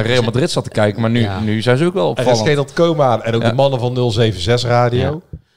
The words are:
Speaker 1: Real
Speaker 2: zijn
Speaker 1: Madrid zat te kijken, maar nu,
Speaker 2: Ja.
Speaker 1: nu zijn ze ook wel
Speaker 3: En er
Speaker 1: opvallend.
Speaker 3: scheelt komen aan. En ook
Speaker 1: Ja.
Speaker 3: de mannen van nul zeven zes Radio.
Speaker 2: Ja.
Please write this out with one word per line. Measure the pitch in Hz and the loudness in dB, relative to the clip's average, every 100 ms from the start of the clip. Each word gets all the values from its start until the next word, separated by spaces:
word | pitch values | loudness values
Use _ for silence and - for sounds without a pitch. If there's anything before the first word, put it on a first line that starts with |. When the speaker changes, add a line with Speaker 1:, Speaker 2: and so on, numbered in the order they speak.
Speaker 1:
Real | |
Speaker 2:
zijn | 110 123 | 0 0
Speaker 1:
Madrid | 117 120 175 | 0 0 -2
zat | 143 | -4
te | - | -4
kijken, | - 107 104 | 0 0 0
maar | 113 | 0
nu, | 120 | 0
Speaker 2:
Ja. | 107 95 | -2 -2
Speaker 1:
nu | 107 110 | -2 -2
zijn | 123 127 | 0 2
ze | |
ook | 175 | 0
wel | 180 160 | 0 -2
Speaker 3:
En | |
er | 127 | 0
Speaker 1:
opvallend. | 127 117 151 | 0 2 2
Speaker 3:
scheelt | 143 139 | 0 -2
komen | - 170 156 131 | 0 2 2 2
aan. | 110 | 0
En | 113 | -2
ook | 117 | 0
Speaker 1:
Ja. | 117 | 0
Speaker 3:
de | |
mannen | 123 139 127 | 2 0 0
van | 123 | -2
nul | 123 123 | 0 0
zeven | 110 113 92 | 2 0 0
zes | 87 120 | 0 0
Radio. | 120 120 120 123 - 156 - | 2 2 2 0 -2 -4 -10
Speaker 2:
Ja. | - _ | -20 _